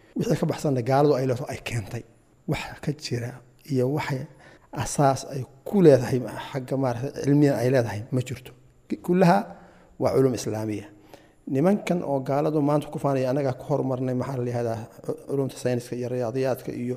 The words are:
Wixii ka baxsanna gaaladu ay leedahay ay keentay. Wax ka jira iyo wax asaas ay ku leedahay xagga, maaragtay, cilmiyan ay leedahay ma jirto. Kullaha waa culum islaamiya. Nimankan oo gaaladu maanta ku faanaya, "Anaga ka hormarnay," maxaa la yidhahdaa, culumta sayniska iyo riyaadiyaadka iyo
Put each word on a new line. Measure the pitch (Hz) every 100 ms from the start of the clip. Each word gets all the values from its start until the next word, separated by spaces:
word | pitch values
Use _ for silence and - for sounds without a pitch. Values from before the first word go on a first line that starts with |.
| _ -
Wixii | 160 -
ka | 165
baxsanna | - 156 131
gaaladu | 117 135 147 131
ay | 131
leedahay | 120 147 107
ay | -
keentay. | 120 98 120 - _ _ _ -
Wax | 143 - -
ka | -
jira | 143 - 120 117 - - _ -
iyo | 131 123
wax | 147 - 131 147 - - - _
asaas | - - - 143 123 -
ay | 143 123 - -
ku | 208
leedahay | 165 131 120 127 120 - -
xagga, | 143 127 135
maaragtay, | 135 117 139 -
cilmiyan | - 143 147 117
ay | 120
leedahay | 135 110 107 107
ma | 127
jirto. | 123 123 - - - _ - -
Kullaha | - 180 175 196 - - - - - -
waa | 127 131
culum | 131
islaamiya. | 110 - 107 107 104 101 - - - - _ -
Nimankan | 135 170 208 - 180
oo | - 139
gaaladu | 131 139 156 156
maanta | 143 147 143
ku | -
faanaya, | 139 135 127
"Anaga | 135 139
ka | 123
hormarnay," | - 139 131 127 131 127
maxaa | 120 131
la | 123
yidhahdaa, | 120 120 113 - - - - -
culumta | 139 135 -
sayniska | 127 123 120 123
iyo | 123
riyaadiyaadka | 127 117 131 131 127 -
iyo | - 120